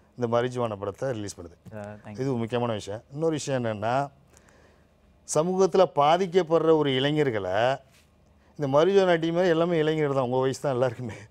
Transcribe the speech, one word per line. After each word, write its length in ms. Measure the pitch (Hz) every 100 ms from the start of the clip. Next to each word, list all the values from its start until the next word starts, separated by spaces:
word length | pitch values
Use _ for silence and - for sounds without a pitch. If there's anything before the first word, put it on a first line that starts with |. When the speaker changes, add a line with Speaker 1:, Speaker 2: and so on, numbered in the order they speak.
| _ -
Speaker 1:
இந்த 180 | 120 117
மரிஜுவானா 420 | 123 123 117 101
படத்தை 320 | 101 95 135
ரிலீஸ் 300 | 110 101 -
பண்ணுது. 160 | 85 - -
Speaker 2:
ஆ, 40 | 107
thank 280 | 104 104 110
you. 40 |
Speaker 1:
இது 180 | 107 135
ஒரு 100 | 120
முக்கியமான 340 | 113 120 120
விஷயம். 300 | 107 98 107 -
இன்னொரு 180 | 139 160
விஷயம் 340 | 151 - 131
என்னன்னா, 440 | 117 107 107 131 143 _ _ _ _ _ _ _ _ _ _ _ -
சமூகத்துல 500 | 151 175 185 190 190 262 -
பாதிக்கப்படுற 800 | 143 175 190 185 160 165 160 160
ஒரு 180 | 143
இளைஞர்களை 840 | 131 139 151 139 110 92 98 123 135 _ _ _ _ _ _ _ -
இந்த 200 | 143 139
மரிஜுவானா 360 | 175 196 185 170
டீமே 260 | 165 170 185
எல்லாமே 300 | 160 175 165
இளைஞர்கள் 360 | 151 156 147
தான், 100 | 135
உங்க 140 | 123 127
வயசு 220 | 131 131
தான் 120 | 147
எல்லாருக்குமே. 420 | 123 131 120 120 104 -